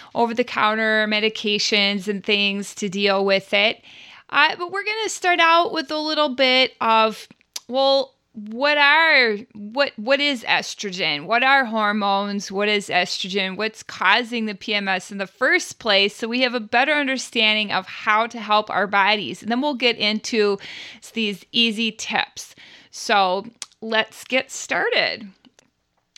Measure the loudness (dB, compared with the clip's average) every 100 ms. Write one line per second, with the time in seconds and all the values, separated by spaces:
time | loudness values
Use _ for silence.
0 | -8 -2 0 0 -2 0 0 2 2 2
1 | 2 0 0 -2 -2 0 2 2 2 0
2 | -4 -4 0 0 0 -2 -6 -6 -6 0
3 | 2 2 2 2 0 0 0 -2 -10 -20
4 | -20 -20 -4 2 2 2 -6 -6 -6 -4
5 | -6 -2 0 4 6 4 2 -2 -4 -4
6 | -2 0 0 2 2 4 2 0 0 4
7 | 2 0 -14 _ _ -18 -6 0 2 2
8 | 0 _ _ -16 -12 -4 0 4 6 6
9 | 6 4 4 0 -6 -16 -8 -2 -2 -2
10 | 0 0 0 -2 0 -2 -2 -8 -10 -4
11 | -2 -2 -2 0 2 2 2 0 0 0
12 | 0 0 -2 -6 -6 -2 0 0 0 0
13 | 0 -4 -4 -4 -4 -4 -6 -8 -14 -2
14 | 2 2 2 -4 -4 -6 -4 -4 -2 -4
15 | -6 -10 -10 _ 0 2 0 -6 0 2
16 | 2 0 -4 0 0 0 0 2 2 2
17 | 0 -2 -4 0 2 2 0 -2 -4 -6
18 | 0 2 0 -4 0 0 2 -2 0 2
19 | 2 2 -2 -8 -4 -2 -2 0 0 0
20 | -2 -2 -2 0 2 0 -6 -16 -16 -18
21 | -12 -6 -4 -6 -4 0 0 0 -4 -4
22 | -6 -4 -4 -10 -20 -20 -20 -20 -20 -12
23 | 0 2 2 0 -6 -14 -18 _ -4 -2
24 | -2 -8 -4 -4 -4 -8 -6 -2 0 0
25 | 0 -2 -10 -20 _ _ _ _ _ _
26 | _